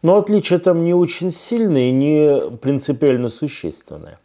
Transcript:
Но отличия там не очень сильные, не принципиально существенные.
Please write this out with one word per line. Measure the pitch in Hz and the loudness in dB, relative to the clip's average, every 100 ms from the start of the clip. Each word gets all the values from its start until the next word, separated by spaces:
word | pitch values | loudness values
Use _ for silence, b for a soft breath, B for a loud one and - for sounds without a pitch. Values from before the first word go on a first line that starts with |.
Но | 160 202 | 4 4
отличия | 208 208 - 175 | 4 0 2 0
там | 180 170 | 2 2
не | 170 | 2
очень | 175 175 - 180 | 2 0 -2 -6
сильные, | 165 - 233 220 143 123 | -6 -6 -2 0 2 2
не | 131 143 151 151 139 71 117 | 2 2 4 4 2 -2 -6
принципиально | 135 139 139 135 147 127 120 | -4 -4 -4 0 0 0 -2
существенные. | - 147 - 85 - - 76 78 - | -6 -10 -8 -12 -12 -20 -20 -20 -20